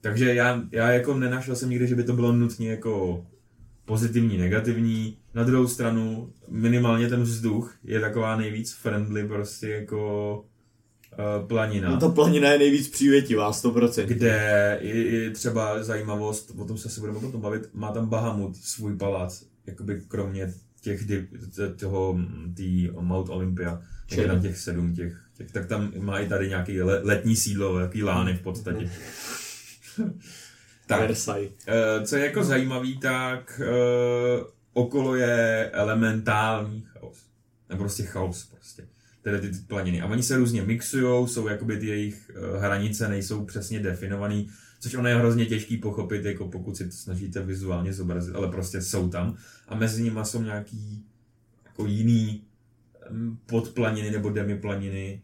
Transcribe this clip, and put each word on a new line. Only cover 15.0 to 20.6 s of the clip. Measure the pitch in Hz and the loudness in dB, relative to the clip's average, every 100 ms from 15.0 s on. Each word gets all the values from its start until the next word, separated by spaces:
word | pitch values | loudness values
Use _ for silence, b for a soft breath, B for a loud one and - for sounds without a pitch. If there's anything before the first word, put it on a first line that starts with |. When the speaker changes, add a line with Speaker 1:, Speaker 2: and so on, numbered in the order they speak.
| 113 113 110 | 2 0 -2
Speaker 1:
třeba | 104 120 113 107 107 | -4 -2 0 0 -2
zajímavost, | 110 107 107 104 107 104 - 92 | -4 -4 -4 -4 -2 -4 -8 -12
o | 101 | -8
tom | 110 | -8
se | 113 | -8
asi | - | -8
budeme | 107 107 | -6 -6
potom | 127 120 | -6 -4
bavit, | 104 107 - | -4 -4 -6
má | 104 104 | -8 -6
tam | 110 113 | -2 0
Bahamut | 110 113 104 95 90 | 0 0 -2 -4 -6
svůj | - - 107 90 | -10 -6 -4 -2
palác, | 98 95 90 - - _ - | -2 -2 -4 -8 -18 _ -16
jakoby | 92 104 98 - | -10 -6 -6 -6
kromě | 110 98 98 92 90 | -4 -4 -4 -6 -8